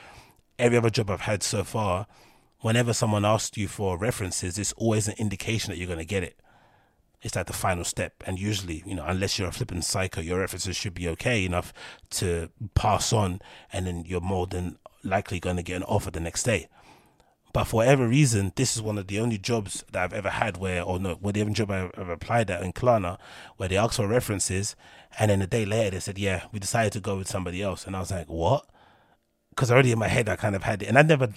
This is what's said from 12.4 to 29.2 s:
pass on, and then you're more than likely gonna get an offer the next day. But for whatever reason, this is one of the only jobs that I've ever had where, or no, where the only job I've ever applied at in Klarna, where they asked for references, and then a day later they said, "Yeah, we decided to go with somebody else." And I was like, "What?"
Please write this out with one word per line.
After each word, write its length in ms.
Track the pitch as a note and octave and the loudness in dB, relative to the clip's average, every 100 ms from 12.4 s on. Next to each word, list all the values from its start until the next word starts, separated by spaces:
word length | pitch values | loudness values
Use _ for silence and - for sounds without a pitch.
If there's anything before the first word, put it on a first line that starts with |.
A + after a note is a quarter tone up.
| E2 - G#2+ | -4 -10 -4
pass 400 | - A2 F#2 - | 0 4 4 4
on, 280 | A2+ G2 F2+ - - - | 2 2 -2 -8 -20 -10
and 160 | F#2+ F#2 | -4 -2
then 180 | E2+ E2 | -4 -4
you're 160 | F2+ | -4
more 260 | F2+ F#2+ F2+ | 0 0 0
than 300 | F#2 F2+ D#2 - _ | -2 -4 -6 -16 _
likely 360 | - F#2+ - F2+ | -2 -2 -2 -4
gonna 240 | F2+ F2+ | -2 -2
get 140 | E2+ F2+ | -2 -6
an 60 | |
offer 280 | - G2+ - | 0 0 0
the 80 | E2+ | -4
next 240 | E2 - | -4 -2
day. 240 | - G#2 - _ - - _ _ _ _ _ | 0 0 -2 _ -20 -20 _ _ _ _ _
But 120 | - G#2 | -2 2
for 120 | A2+ | 4
whatever 300 | A#2 C#3 A#2+ | 6 6 6
reason, 460 | C3 D3 A2+ G2 - | 6 6 4 0 0
this 200 | B2+ - | 0 0
is 60 | |
one 180 | A2 G#2 | -2 -4
of 80 | F#2+ | -4
the 120 | G2+ | -2
only 180 | A#2+ G#2+ | 0 -2
jobs 440 | F#2+ A#2 G2+ - - | -2 -2 -2 -8 -8
that 120 | F#2+ | -4
I've 100 | F2+ | -2
ever 160 | G#2+ F#2+ | -2 -4
had 280 | - A#2 F2+ | 0 -2 -2
where, 260 | F#2 F2+ | -2 -2
or 160 | F2 F2+ | -2 -2
no, 160 | F#2+ E2 | -2 -4
where 180 | G2+ | -2
the 80 | G#2 | 0
only 120 | G#2+ | 0
job 180 | G#2 G#2 | 0 0
I've 200 | F#2+ F2+ - | -2 -4 -6
ever 160 | F2+ | -8
applied 380 | E2 - A#2+ G#2+ | -8 0 0 0
at 120 | F2 | -2
in 80 | F2+ | -4
Klarna, 460 | - B2 A#2 F2+ F#2 - - - - | 0 4 4 2 -4 -12 -20 -18 -8
where 100 | F#2 | 0
they 100 | F#2 | 2
asked 180 | - - | 2 2
for 120 | G2+ | 2
references, 680 | B2 A#2 G2+ - F#2+ G2+ - - - - - | 2 2 0 0 -2 -4 -8 -16 -20 -14 2
and 140 | G#2+ | 4
then 100 | G2+ | 4
a 60 | F#2 | 2
day 180 | A#2 G#2 | 0 0
later 240 | A2 G#2+ | 0 0
they 100 | F#2 | -2
said, 200 | - G2+ | -6 -4
"Yeah, 260 | G2 F2+ - | -2 -2 -4
we 80 | G#2+ | -8
decided 340 | F#2+ A#2+ A2 | -2 0 2
to 60 | G#2+ | 0
go 180 | F#2+ G2 | -4 -4
with 100 | F#2 | -4
somebody 340 | G2 F2+ F2+ | -4 -4 -4
else." 260 | G2+ F2 - | -4 -4 -6
And 80 | F#2+ | -6
I 40 | |
was 120 | F2 | -4
like, 180 | F#2+ D#2+ | -6 -4
"What?" 380 | E2 E2 C#3 - _ - _ _ _ | 0 2 2 0 _ -20 _ _ _